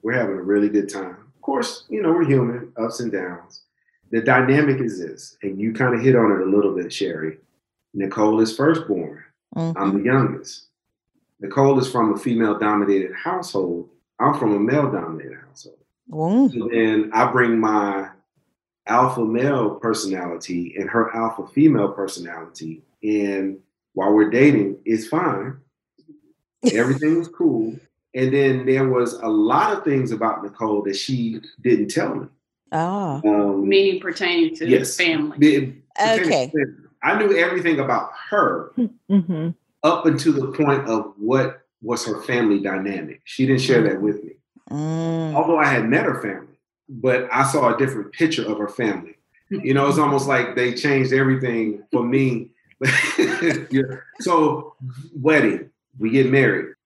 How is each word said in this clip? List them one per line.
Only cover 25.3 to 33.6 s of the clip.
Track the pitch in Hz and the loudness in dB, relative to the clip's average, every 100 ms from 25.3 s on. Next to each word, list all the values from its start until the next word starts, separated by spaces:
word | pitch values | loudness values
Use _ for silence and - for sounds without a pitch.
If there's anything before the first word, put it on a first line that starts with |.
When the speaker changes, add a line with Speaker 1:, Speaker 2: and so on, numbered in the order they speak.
| 101 113 135 _ _ _ _ _ - _ _ _ _ 247 | -4 -8 -12 _ _ _ _ _ -20 _ _ _ _ 0
Speaker 1:
Everything | 110 123 135 151 170 | 2 0 0 2 0
was | 170 | -2
cool. | - 170 120 110 131 _ _ _ | 0 0 2 -4 -6 _ _ _
And | 127 131 | -2 0
then | 139 139 127 131 | 4 2 2 2
there | 131 131 | 2 2
was | 127 117 | 2 0
a | - 113 | -2 0
lot | 107 107 131 - - | 2 4 4 2 0
of | |
things | 156 139 127 | 0 0 -2
about | 113 113 - | -2 -2 -4
Nicole | 101 - 110 104 | -10 -6 -2 -2
that | 101 98 | -2 -6
she | - 127 117 110 - _ | -4 -4 -4 -6 -14 _
didn't | 120 113 104 | 2 2 2
tell | - - - | -2 -4 -6
me. | - _ _ _ _ | -10 _ _ _ _
Speaker 2:
Oh. | 151 170 202 185 139 | -4 -2 -4 -4 -2
Speaker 1:
Um, | 107 104 202 196 | 0 2 2 0